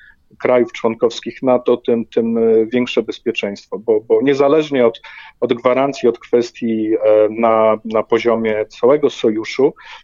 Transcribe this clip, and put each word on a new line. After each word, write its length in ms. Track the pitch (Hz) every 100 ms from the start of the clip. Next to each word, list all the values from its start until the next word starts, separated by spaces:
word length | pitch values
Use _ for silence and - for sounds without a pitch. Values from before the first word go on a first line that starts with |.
| - _ _ -
krajów 340 | 123 123 117
członkowskich 720 | - 113 113 117 - 117 -
nato, 340 | 127 123 - 120
tym, 300 | - 117 113
tym, 320 | 123 113 117
e, 280 | 113 110 113
większe 360 | 123 123 120
bezpieczeństwo, 760 | 110 - 117 - 101 98 - 98
bo, 220 | 113 107
bo 220 | - 110
niezależnie 640 | 135 139 139 156 151 139 117
od, 140 | - - - - -
od 140 | 120
gwarancji, 540 | 120 127 123 139 131 120
od 100 | 117
kwestii, 760 | - 120 117 - 117 110 107
e, 340 | 110 107 107 107
na, 480 | 110 117 110 110 107
na 180 | 110 110
poziomie 640 | - 117 117 113 110 107 107 -
całego 300 | 120 151 139
sojuszu, 640 | - 117 110 107 - 139 - - -